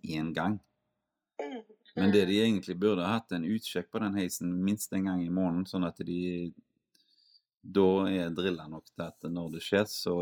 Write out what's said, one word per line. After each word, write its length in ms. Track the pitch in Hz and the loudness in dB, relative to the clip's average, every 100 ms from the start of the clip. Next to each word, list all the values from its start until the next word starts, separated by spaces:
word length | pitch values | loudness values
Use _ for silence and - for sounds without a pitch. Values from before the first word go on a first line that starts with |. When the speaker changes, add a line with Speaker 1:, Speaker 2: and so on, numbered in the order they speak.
Speaker 1:
en 260 | - 78 80 | -4 -4 -2
gang. 260 | 76 87 104 - _ _ _ _ _ _ - | -2 -2 -2 -6 _ _ _ _ _ _ -10
Speaker 2:
Mm. 220 | 285 254 - - - - | -8 -8 -12 -20 -12 0
Speaker 1:
Men 180 | 95 | 4
det 140 | 101 92 | 6 6
de 80 | 104 | 4
egentlig 340 | 113 101 92 87 | 4 2 -2 0
burde 240 | 104 95 | 2 2
ha 140 | 87 113 | 0 -2
hatt 160 | - | -2
en 140 | 90 82 | -4 -2
utsjekk 400 | 110 - 90 87 | -4 -4 -6 -6
på 140 | 113 | -4
den 160 | 107 101 | -2 -2
heisen 320 | 90 - 87 90 | -2 -2 -4 0
minst 300 | 95 104 - | 0 0 -2
en 160 | 98 95 | -2 0
gang 140 | 90 85 | 0 0
i 80 | |
måneden, 320 | 92 92 87 95 | 0 0 0 -2
sånn 220 | 95 87 | -2 -2
at 100 | - 85 | -4 -6
de 480 | 87 90 87 87 - _ _ _ _ _ _ _ _ _ _ | -2 -2 -2 -6 -8 _ _ _ _ _ _ _ _ _ _
da 280 | - 95 95 95 95 | 0 6 6 6 2
er 200 | 95 85 | 0 -2
drillet 400 | 85 92 85 78 | -2 -2 -2 -6
nok 160 | 78 - | -14 -16
til 220 | - 71 | -10 -10
at 180 | - 80 | -8 -8
når 320 | 87 82 80 | -6 -6 -8
det 80 | - | -2
skjer, 240 | 101 - | 0 0
så 300 | - - 87 | -2 -2 0